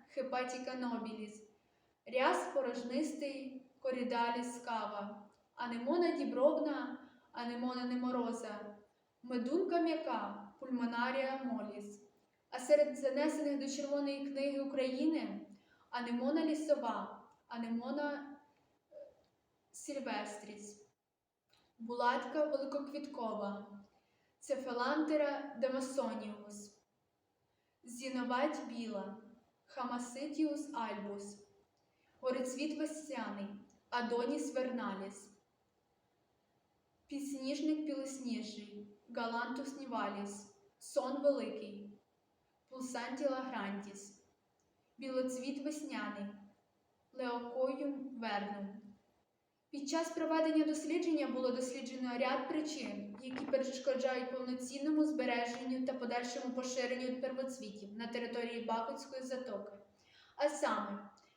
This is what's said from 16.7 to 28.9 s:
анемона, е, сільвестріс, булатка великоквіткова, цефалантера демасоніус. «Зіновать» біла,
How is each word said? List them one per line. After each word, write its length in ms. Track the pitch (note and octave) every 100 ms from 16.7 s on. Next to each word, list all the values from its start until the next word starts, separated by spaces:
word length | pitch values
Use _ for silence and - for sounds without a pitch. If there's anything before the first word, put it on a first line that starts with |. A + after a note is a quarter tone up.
| C#4+ A#3 G#3 G3+ - - - -
анемона, 880 | A#3 A3+ A#3 B3+ C#4+ D4 C#4+ C#4+ C#4 - _ _ _ _
е, 40 | - - - _ _ _ _ _
сільвестріс, 1160 | - - C#4 A#3+ G#3 G#3+ - G#3 G#3 G#3 - - _ _ _ _ _ _ _ _ -
булатка 640 | A3+ A#3+ A#3+ B3 - D#4
великоквіткова, 1200 | D4+ C#4 C4+ C#4+ C#4 C#4+ - C4 A3+ G3+ G3+ G3+ - - - _ _ _ _ _
цефалантера 1160 | - C4+ B3+ A#3+ B3+ D4+ D4+ D4+ C#4+ C#4 - -
демасоніус. 1120 | C4 C4 C4 - A#3 A3 G#3 G#3 - - - - _ _ _ _ _ _ _ _ _ _
«Зіновать» 840 | A#3+ A#3+ C4 B3+ A#3+ B3 D4+ D4 -
біла, 480 | A#3 A3+